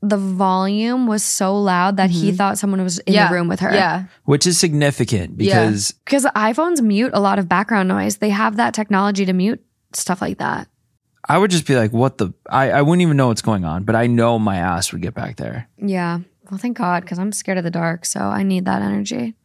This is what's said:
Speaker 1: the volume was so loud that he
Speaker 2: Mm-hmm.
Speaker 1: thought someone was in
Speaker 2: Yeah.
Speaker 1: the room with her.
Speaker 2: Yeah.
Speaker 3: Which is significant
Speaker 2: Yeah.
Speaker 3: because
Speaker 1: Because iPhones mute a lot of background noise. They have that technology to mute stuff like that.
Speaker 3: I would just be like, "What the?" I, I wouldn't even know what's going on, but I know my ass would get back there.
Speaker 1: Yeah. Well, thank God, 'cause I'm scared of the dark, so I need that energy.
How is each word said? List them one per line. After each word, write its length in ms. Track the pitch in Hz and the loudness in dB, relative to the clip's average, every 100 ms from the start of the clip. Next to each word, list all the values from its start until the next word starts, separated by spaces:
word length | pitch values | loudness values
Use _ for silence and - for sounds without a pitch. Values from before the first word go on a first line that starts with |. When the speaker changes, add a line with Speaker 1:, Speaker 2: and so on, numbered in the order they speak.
| 208 | 0
Speaker 1:
the 120 | 202 | 0
volume 880 | 196 185 196 185 190 208 226 254 247 | 0 0 2 2 0 0 0 0 0
was 160 | 214 | 0
so 340 | - - 190 202 | -2 -2 0 0
loud 360 | 202 180 185 196 | 2 2 2 2
that 120 | 190 | 2
he 180 | 175 196 | 2 0
Speaker 2:
Mm-hmm. 80 | 185 | 2
Speaker 1:
thought 200 | 196 196 | 0 0
someone 260 | 202 190 | -2 -2
was 160 | 185 175 | -2 -4
in 140 | - | 0
Speaker 2:
Yeah. 160 | 190 196 | 4 4
Speaker 1:
the 40 | 175 | 2
room 120 | 175 | 0
with 140 | 185 | -2
her. 100 | 185 | 0
Speaker 2:
Yeah. 300 | 208 185 160 190 _ - | 2 2 0 -6 _ 0
Speaker 3:
Which 200 | 139 180 | 2 2
is 140 | 170 | 2
significant 760 | 180 147 147 - 117 107 90 87 | 2 2 0 0 -2 -2 -4 -2
Speaker 2:
Yeah. 280 | 147 - 110 | 2 4 4
Speaker 3:
because 240 | 104 101 - - | 0 -2 -8 -2
Speaker 1:
Because 200 | 277 269 - | 2 2 2
iPhones 460 | 214 262 330 339 | 0 0 0 2
mute 300 | 226 202 247 | 2 2 2
a 80 | - | 2
lot 180 | 202 202 | 2 0
of 80 | 180 | 2
background 400 | 180 202 226 185 | 0 2 0 2
noise. 300 | 196 196 202 | 0 -2 -2
They 120 | 214 | -2
have 280 | 202 220 208 | 0 0 0
that 160 | 233 | -2
technology 520 | 226 208 196 202 196 190 | 0 -2 0 0 0 0
to 80 | |
mute 300 | 185 190 240 _ _ _ | 2 0 -2 _ _ _
stuff 280 | - - 180 | -10 -4 -4
like 180 | - 190 | -4 -4
that. 280 | - - - _ _ _ _ _ - | -4 -6 -8 _ _ _ _ _ 0
Speaker 3:
I 80 | 156 | 2
would 140 | 202 | 4
just 140 | 180 147 | 2 2
be 120 | 131 | 2
like, 160 | 110 | 2
"What 240 | 113 131 - | 2 0 0
the?" 160 | 180 - - | -4 -4 -4
I, 220 | 131 131 | 0 2
I 100 | 104 | 2
wouldn't 200 | 143 175 | 4 4
even 140 | 175 143 | 4 4
know 120 | 131 | 2
what's 140 | 110 | 2
going 220 | - 107 | 0 -2
on, 220 | 87 80 104 | -2 -4 0
but 100 | 113 | 2
I 120 | 120 | 2
know 300 | 120 117 117 | 4 2 2
my 200 | 107 95 | 0 0
ass 340 | 87 85 87 | -2 -2 -4
would 100 | - | -6
get 120 | 85 | -8
back 240 | - - - | -8 -10 -8
there. 320 | 58 60 113 _ | -10 -10 -14 _
Speaker 1:
Yeah. 420 | 202 185 175 170 180 _ - | -6 -4 -4 -6 -8 _ -14
Well, 60 | 196 | -10
thank 200 | 240 233 | -8 -4
God, 300 | 180 175 175 | -2 -2 -4
'cause 100 | 175 | -6
I'm 140 | 196 | -6
scared 260 | 208 - 185 | -6 -4 -4
of 60 | |
the 80 | 170 | -4
dark, 320 | 170 165 165 - | -4 -4 -4 -6
so 140 | - | -4
I 240 | 101 - | -4 -2
need 220 | 196 185 185 | 0 0 -2
that 160 | 196 | -2
energy. 540 | 208 202 202 240 240 226 | -2 -4 -4 -6 -8 -10